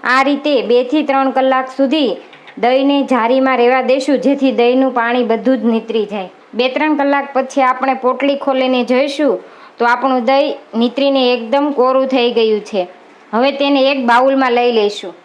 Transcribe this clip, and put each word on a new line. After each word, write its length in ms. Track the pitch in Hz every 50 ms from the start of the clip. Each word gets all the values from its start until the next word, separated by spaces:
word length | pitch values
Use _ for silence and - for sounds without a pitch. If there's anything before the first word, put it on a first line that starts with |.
| - 240
આ 120 | 254 262 269
રીતે 300 | 285 294 285 294 294 294 254 202 208
બે 100 | 240 247 254
થી 200 | 247 269 311 294
ત્રણ 280 | 285 269 269 269 269
કલાક 360 | 262 262 262 262 262 262 254 262 - -
સુધી 340 | 269 262 277 320 294 233 175 - - - - - - - - -
દહીંને 400 | 196 240 254 262 277 277 285 285 269
જારીમાં 540 | 277 262 240 220 233 254 262 262 269 262 233
રહેવા 240 | 240 240 262 262
દેશું, 360 | 247 226 254 285 285 - 285 247
જેથી 340 | - 262 285 277 269 269
દહીંનું 420 | 226 214 240 240 247 262 269 262 247
પાણી 300 | 247 226 233 240 247 247
બધું 340 | 214 226 220 196 247 262 247
જ 140 | 214 233 226
નીતરી 320 | 226 226 - 208 226 208
જાય. 240 | 202 190 208 185 175 - - - _ -
બે 160 | 208 247 262
ત્રણ 280 | 254 285 294 311 302 285
કલાક 300 | 277 285 277 277 277 269 -
પછી 320 | 262 262 262 - 277 269 254
આપણે 280 | 262 254 254 269 262 254 247
પોટલી 360 | 247 247 240 269 277 285 277 -
ખોલીને 360 | 277 269 262 262 254 254 247 247
જોઈશું 500 | 220 254 247 285 302 285 - 302 277 - - - - - - - - - -
તો 60 | 233
આપણું 400 | 233 240 240 240 269 262 254 233
દહીં 320 | 233 269 269 285 285 - - - - -
નીતરીને 460 | 220 233 247 233 - 269 277 277 269 254 247 247
એકદમ 320 | 233 226 220 226 277 285 294
કોરું 360 | 269 - 247 254 262 262 262 262
થઈ 220 | 262 269 240 240
ગયું 300 | 240 226 226 220 214 208
છે. 260 | 202 - - 202 180 - - - - - - - - - -
હવે 180 | 220 247 277
તેને 300 | 285 - 285 277 285 277 262 269
એક 80 | 285 269 247
બાઉલમાં 460 | 240 233 240 254 269 269 269 269 254
લઈ 200 | 240 240 240 247
લઈશું. 420 | 240 226 208 208 208 - - 185 165 - -